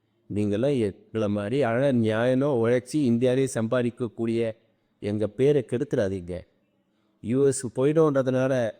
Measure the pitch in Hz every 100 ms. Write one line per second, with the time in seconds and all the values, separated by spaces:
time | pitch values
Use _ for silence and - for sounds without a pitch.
0 | _ _ - 98 104 101 135 139 104 -
1 | _ 110 104 104 101 135 120 113 - 123
2 | 110 110 123 127 143 127 113 123 117 156
3 | 135 117 127 131 135 123 113 127 120 -
4 | 120 - 117 113 113 - _ _ _ _
5 | 101 104 104 - 135 147 - 123 143 131
6 | 98 98 87 90 - _ _ _ _ _
7 | _ _ 101 127 139 131 117 127 139 156
8 | 156 135 131 127 131 131 113